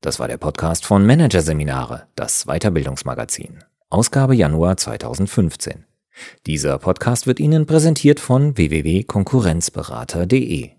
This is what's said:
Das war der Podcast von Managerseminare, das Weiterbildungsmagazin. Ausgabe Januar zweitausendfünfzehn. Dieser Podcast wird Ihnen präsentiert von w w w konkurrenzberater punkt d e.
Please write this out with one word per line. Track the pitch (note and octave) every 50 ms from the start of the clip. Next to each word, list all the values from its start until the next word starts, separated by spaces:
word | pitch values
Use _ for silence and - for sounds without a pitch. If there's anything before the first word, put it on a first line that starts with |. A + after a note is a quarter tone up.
| -
Das | D2 C2+ -
war | B1 B1
der | A#1+
Podcast | - - D#2 - - - E2 E2 - -
von | - G#2+ G2 G2
Managerseminare, | A2 C3 D#3+ E3 B2+ F#2+ F2+ D#2 D#2+ D#2+ D2+ D2+ D2 C2 C2 B1 A#1 A#1+ A#1 - _ _
das | - - - - - -
Weiterbildungsmagazin. | - C#2 F3 - G#2+ F2 D#2 - C2+ C2 - - - B1 - - - - - - - - - - _ _ _ _ _
Ausgabe | - F#2 A#2 - - C#3 C3+ C3 C3
Januar | A#2 F2+ C#2+ D2+ D#2+ E2 F2+ F#2+
zweitausendfünfzehn. | F#2+ - - - - - A1+ - D#2 F#2+ F#2+ - - F#2+ D#2+ - - - - - - - _ _ _ _ _ _ - - - - _ _
Dieser | - D#2+ D2 C#2+ D2 C#2
Podcast | - - F2+ F#2 - - A#2+ B2 B2 -
wird | C3 B2+ -
Ihnen | D3+ D3+ D#3 D#3+ D3+
präsentiert | D#3 D#3 D#3+ D3+ E3 D#3 - - C#3+ C#3+ -
von | - - B2+ C3 C#3+ D3+ C#3 -
w | E2+ D2
w | D#2 D#2+ C#2+
w | D#2 E2 F#2+ G#2+
konkurrenzberater | - - G#2 F#2+ - - B2+ A2+ F2+ D#2+ E2+ - - _ - E2+ - - A#1 - - - E2+
punkt | F2+ F2+
d | B2+
e. | C3 B2 A#2 E2+ D2+ B2 - _